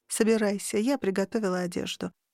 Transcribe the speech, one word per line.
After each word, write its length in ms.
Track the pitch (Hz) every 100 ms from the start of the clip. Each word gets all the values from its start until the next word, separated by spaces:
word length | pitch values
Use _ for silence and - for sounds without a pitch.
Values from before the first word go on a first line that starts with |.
| _
собирайся, 720 | - 220 220 208 202 - 214
я 200 | 233 277
приготовила 640 | 196 196 190 226 202 180
одежду». 540 | 180 185 190 - 180 - _